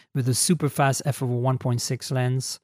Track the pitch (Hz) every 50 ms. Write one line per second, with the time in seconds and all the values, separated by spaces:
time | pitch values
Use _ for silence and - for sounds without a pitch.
0 | - _ _ 143 123 127 123 - - - 180 151 - 139 - - 143 135 131 -
1 | - 147 127 - 135 123 123 120 120 131 131 123 - 127 120 117 - - 131 123
2 | - - 135 127 127 123 127 131 127 - - -